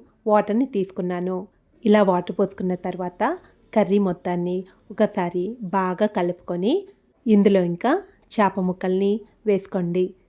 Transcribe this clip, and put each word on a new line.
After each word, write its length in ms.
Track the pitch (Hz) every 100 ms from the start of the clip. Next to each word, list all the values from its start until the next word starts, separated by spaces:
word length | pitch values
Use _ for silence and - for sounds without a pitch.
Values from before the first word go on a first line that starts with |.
| - _ 220
వాటర్ని 400 | 208 208 214 269
తీసుకున్నాను. 720 | 208 185 - 180 175 180 185 190 _ _ _
ఇలా 160 | 214 208
వాటర్ 320 | 196 180 175 185
పోసుకున్న 380 | 190 - 185
తర్వాత 480 | 180 185 180 180 - 233 359 _ _ _
కర్రీ 260 | 220 180 202
మొత్తాన్ని 560 | 196 180 185 175 175 185 185 _ -
ఒకసారి 520 | 208 208 - 175 180 185 247 190
బాగా 340 | 196 185 180 214
కలుపుకొని 680 | 214 175 175 - 175 196 359 392 _ _ _ -
ఇందులో 340 | 208 202 196
ఇంకా 300 | 175 170 233 349 - _ -
చేప 240 | - 196 190
ముక్కల్ని 500 | 185 180 190 185 196 214 - _ 214
వేసుకోండి. 580 | 190 196 196 175 175 185 -